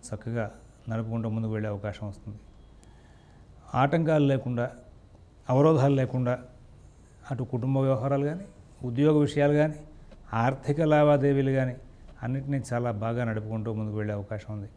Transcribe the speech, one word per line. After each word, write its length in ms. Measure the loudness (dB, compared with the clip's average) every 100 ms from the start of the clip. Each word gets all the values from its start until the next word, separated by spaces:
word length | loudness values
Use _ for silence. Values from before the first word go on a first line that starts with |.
| -12
చక్కగా 380 | -12 -6 -4 -4 -8 -20 -18 -8
నడుపుకుంటూ 380 | -6 -4 -4 -4
ముందుకు 240 | -4 -2 -4
వెళ్ళే 140 | -4
అవకాశం 300 | -4 -6 -8 -10
వస్తుంది. 280 | -12 -14 -16 -18 -20 -20 -20 -20 -20 -20 -20 -20 -20 -20 -20 -6 0
ఆటంకాలు 440 | 2 2 2 4 4
లేకుండా, 340 | 2 -2 -4 -4 -8 -20 -20 -20 -20 -20 -20 0
అవరోధాలు 480 | 4 6 6 4 2
లేకుండా 340 | 0 -2 -2 -4 -8 -20 -20 -20 -20 -20 -20 -20 -10
అటు 140 | -8 -4
కుటుంబ 240 | -4 0 0 2
వ్యవహారాలు 400 | 2 0 0 -2
కానీ, 160 | -4 -12 -18 -20 -12 -8
ఉద్యోగ 260 | 2 4 6 4
విషయాలు 300 | 2 2 4
కానీ, 160 | 2 -2 -14 -20 -20 -20 -6 0
ఆర్థిక 380 | 0 0 -4 0 4
లావాదేవీలు 600 | 6 6 6 4 2 2 0
కానీ 180 | -2 -4 -14 -20 -20 -10
అన్నిటినీ 360 | -6 -6 -2 -4 -2
చాలా 200 | -2 -2 -2
బాగా 180 | -4 -2 -2
నడుపుకుంటూ 400 | -4 -4 -6 -4 -4
ముందుకు 180 | -4 -4
వెళ్ళే 140 | -4 -4
అవకాశం 300 | -6 -10 -8 -10
ఉంది. 140 | -10